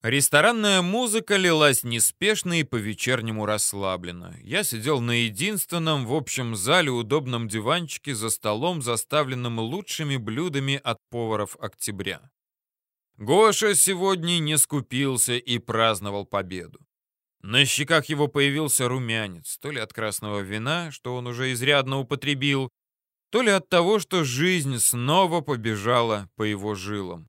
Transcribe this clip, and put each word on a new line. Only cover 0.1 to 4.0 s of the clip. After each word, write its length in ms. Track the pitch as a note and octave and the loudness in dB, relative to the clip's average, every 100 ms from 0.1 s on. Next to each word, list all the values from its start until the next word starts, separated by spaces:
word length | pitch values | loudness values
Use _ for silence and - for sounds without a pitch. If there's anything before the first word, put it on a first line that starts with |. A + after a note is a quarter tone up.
| C3+ C3 D3 G3 A#3 G#3 F#3+ | 2 4 6 6 4 2 2
музыка 540 | F3 A3 B3 A3 A3 G3+ | 2 0 0 -2 2 2
лилась 460 | F3+ D#3 D3 C3 | 4 6 6 4
неспешно 760 | B2 A#2 - - G3 G#3+ F3+ E3+ | -2 0 0 0 0 0 0 -2
и 40 | |
по-вечернему 840 | C#3+ A#2+ G#2 G2+ - B2+ A2+ A2 G#2 | 0 -2 -4 -4 0 0 -2 -4 -2
расслабленно. 880 | G#2+ - G2+ F#2+ F2+ | 0 -2 -2 -4 -4